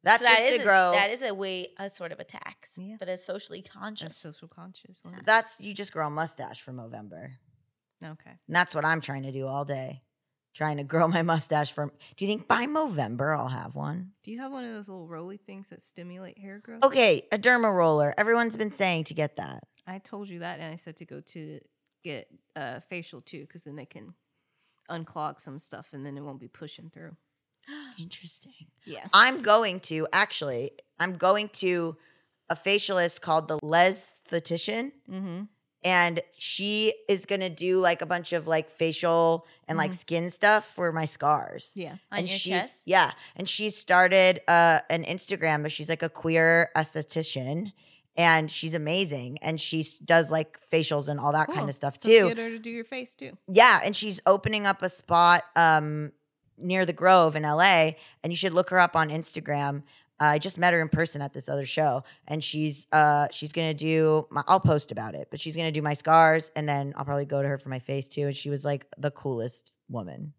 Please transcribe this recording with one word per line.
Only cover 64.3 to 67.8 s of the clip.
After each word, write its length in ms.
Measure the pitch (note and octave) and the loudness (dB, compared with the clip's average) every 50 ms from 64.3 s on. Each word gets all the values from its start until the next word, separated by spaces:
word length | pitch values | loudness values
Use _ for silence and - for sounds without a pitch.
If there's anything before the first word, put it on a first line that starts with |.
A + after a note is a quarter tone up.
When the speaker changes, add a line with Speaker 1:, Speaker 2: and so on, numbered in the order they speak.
Speaker 1:
my, 140 | - C#3+ C#3+ | -6 -6 2
I'll 140 | - F#3 F#3+ | 4 4 4
post 320 | - - D#3 D3 - - | 6 2 2 2 0 -4
about 240 | - G#2+ A2+ A2 D#2+ | -10 -10 -10 -8 -10
it, 100 | C#2+ - _ | -10 -12 _
but 80 | - D3 | -10 -10
she's 160 | - D#3+ D#3 | -10 -8 -6
gonna 160 | E3 E3 D#3+ | -4 -4 -2
do 100 | D3+ D#3 | -2 -2
my 120 | D3 D3+ D3 | -4 -4 -4
scars, 580 | - - D#3+ D#3+ E3 D#3+ D#3+ D#3+ D#3+ D#3 - _ | -4 2 6 8 8 8 8 6 4 0 -4 _
and 140 | D3+ D3+ D3+ | -6 -2 -2
then 260 | C#3+ C#3 C#3 C#3 - | -2 -2 -2 -4 -6
I'll 80 | - C#3 | -8 -6
probably 200 | C3+ C#3+ C#3+ C#3+ | -4 -4 -4 -4
go 180 | C#3+ D3+ C#3 | -2 -2 -2
to 60 | C#3 C#3 | -2 -2
her 100 | C#3 C3 | -4 -6
for 100 | - C#3 | -8 -10
my 100 | C3 B2+ | -10 -10